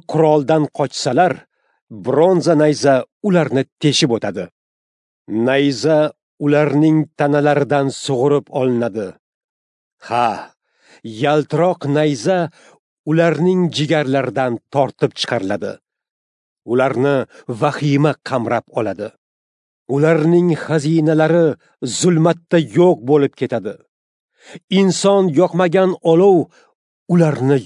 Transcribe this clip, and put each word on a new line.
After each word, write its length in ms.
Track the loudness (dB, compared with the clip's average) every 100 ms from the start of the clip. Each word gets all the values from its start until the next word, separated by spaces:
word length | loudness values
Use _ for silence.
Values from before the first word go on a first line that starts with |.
quroldan 600 | -2 0 2 2 2 0 -2
qochsalar, 640 | -4 -6 -4 -2 0 0 -2 _ _ _ _ -20
bronza 640 | -12 -2 2 2 2 2
nayza 400 | 2 2 2 0 0 -2 _
ularni 440 | 0 0 0 -2 -4
teshib 360 | -2 -2 0 0
o'tadi. 320 | -2 -4 -8 -10 _ _ _ _ _ _ _ -8
Nayza 720 | -2 0 0 0 0 0 0 0 -6 _ -6
ularning 600 | 0 0 2 2 2 2 -2
tanalaridan 760 | -4 -2 0 2 0 0 -2 -2
sug'urib 560 | -6 -4 -2 0 0 -2
olinadi. 600 | -4 -2 0 -2 -6 -10 -14 _ _ _ _ _ _ _ _
Ha, 260 | -6 -2 -2 -4 -12 _ _ _ _ _ -14
yaltiroq 680 | -4 0 0 0 0 0 -2 -2
nayza 520 | 0 0 -2 -2 -2 -4 -10 _ _ _ _ -2
ularning 560 | 0 0 0 0 0 0
jigarlaridan 840 | -2 -2 -2 -2 -2 -2 -4 -4 -6 _
tortib 460 | -2 -2 -2 -6
chiqariladi. 600 | -4 -6 -4 -4 -6 -8 -12 _ _ _ _ _ _ _ _ -4
Ularni 500 | 0 0 0 0 0 -4 -12 -12
vahima 640 | -4 -4 -2 0 2 0 -2
qamrab 480 | -4 -4 -2 -4 -4
oladi. 400 | -6 -6 -6 -12 _ _ _ _ _ _ _ -6
Ularning 600 | 0 2 2 2 2 2
xazinalari 920 | -2 -2 -4 0 0 2 2 2 2 2 -2 _ -12
zulmatda 800 | -8 -2 0 2 2 0 0 0 0
yo'q 300 | 2 4 2
bo'lib 320 | 2 2 2
ketadi. 420 | -2 -6 -4 -8 -12 _ _ _ _ _ _ -20 -18 -2
Inson 640 | 2 2 2 2 2 2
yoqmagan 640 | 2 0 0 0 2 0 0
olov 360 | 2 4 4 4 0 _ _ _ _ _ -2
ularni 480 | 2 2 0 0 0